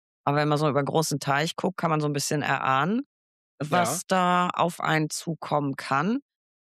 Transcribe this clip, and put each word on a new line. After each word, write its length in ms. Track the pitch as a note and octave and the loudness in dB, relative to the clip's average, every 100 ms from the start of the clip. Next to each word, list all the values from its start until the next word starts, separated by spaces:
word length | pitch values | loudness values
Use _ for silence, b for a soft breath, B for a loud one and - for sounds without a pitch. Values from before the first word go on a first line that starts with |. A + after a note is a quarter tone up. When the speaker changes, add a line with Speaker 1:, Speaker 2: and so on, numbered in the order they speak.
| _ _ | _ _
Speaker 1:
Aber 140 | C#3 D3 | -2 0
wenn 100 | D3 | 2
man 100 | D3 | 2
so 100 | D3+ | 2
über 140 | C3+ | 0
den 40 | C#3 | 0
großen 340 | D#3+ D#3 D3 | 0 0 -2
Teich 360 | C#3+ C#3 E3+ - | 0 0 0 -2
guckt, 200 | F#3+ - | -4 -2
kann 140 | E3 | -2
man 100 | D3+ | 0
so 60 | D3 | 0
ein 60 | |
bisschen 300 | C#3+ - D3+ | -2 -2 -2
erahnen, 600 | C3 C#3 C3 C3 D#3+ A#3 C#4 _ _ _ _ - | 0 0 0 2 2 -2 -4 _ _ _ _ -10
was 340 | D3+ F3 E3+ F3 | -2 0 0 -2
Speaker 2:
Ja. 40 | - | 0
Speaker 1:
da 400 | F#3 F3+ F3 F3+ | 2 4 2 2
auf 300 | - E3+ - | 2 0 0
einen 300 | - D#3 D3+ | 0 0 0
zukommen 640 | - E3+ D#3 - D3 C#3+ C3+ | -4 -6 -6 -2 0 0 -4
kann. 440 | - C#3 F3+ C4 - _ _ _ | -2 0 2 -2 -6 _ _ _